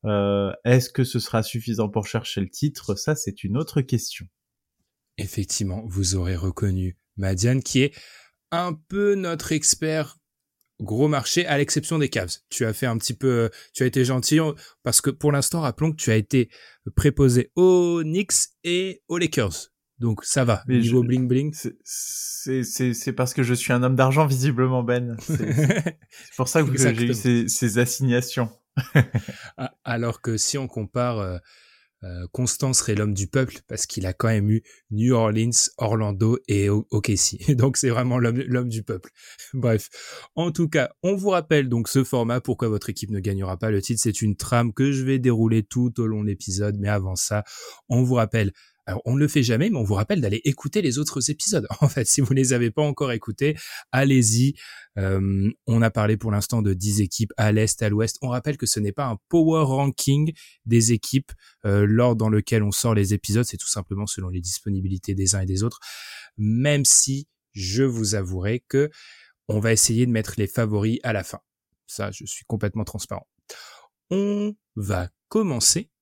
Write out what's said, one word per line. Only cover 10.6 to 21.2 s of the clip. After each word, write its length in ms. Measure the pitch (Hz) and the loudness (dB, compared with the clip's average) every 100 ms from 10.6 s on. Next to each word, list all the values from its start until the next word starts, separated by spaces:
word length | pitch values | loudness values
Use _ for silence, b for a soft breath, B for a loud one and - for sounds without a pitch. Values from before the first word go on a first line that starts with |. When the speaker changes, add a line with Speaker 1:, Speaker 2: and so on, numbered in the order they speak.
| _ _ | _ _
Speaker 2:
gros 260 | 101 110 151 | -6 0 2
marché, 380 | 143 - 175 | 2 0 -2
à 120 | 175 143 | 0 0
l'exception 400 | 143 151 - 165 | 0 -2 -2 -2
des 100 | 139 | 0
Cavs. 300 | - 90 - _ | -2 -6 -10 _
Tu 160 | - | -4
as 80 | 113 | -2
fait 120 | 101 | 0
un 120 | 131 113 | -2 -2
petit 160 | - | -4
peu, 140 | 117 131 | -2 0
euh, 220 | 120 113 B B | 2 0 B B
tu 100 | - | -2
as 20 | |
été 180 | 127 131 | 0 2
gentil, 380 | 127 127 - 151 | 2 0 2 2
on, 140 | 156 147 B B | 2 -4 B B
parce 160 | - - | 0 0
que 100 | - | 0
pour 220 | - 147 | 0 0
l'instant, 300 | 143 - 170 | 0 0 -2
rappelons 300 | 147 - 156 | -2 -2 -4
que 40 | |
tu 160 | 156 - | -2 0
as 60 | 110 | 0
été 320 | 104 131 120 B B B - - | 2 0 0 B B B -4 2
préposé 520 | 147 - 139 123 123 | 2 4 4 4 0
aux 460 | - 185 180 175 170 | 4 6 6 4 0
Knicks 300 | 156 175 208 - - _ | 0 -2 0 -2 -2 _
et 360 | 170 175 190 175 - | -4 -2 -4 -10 -6
aux 100 | 170 | -2
Lakers. 540 | 175 - 101 - - _ _ _ | 0 0 -2 -4 -14 _ _ _
Donc 260 | 117 104 | -2 -2
ça 180 | - 139 | -2 0
va, 220 | 120 107 - | 2 0 2
Speaker 1:
Mais 120 | 127 | 2
Speaker 2:
niveau 220 | 117 123 | 4 2
Speaker 1:
je, 60 | 120 | 2
Speaker 2:
bling 220 | 127 | 0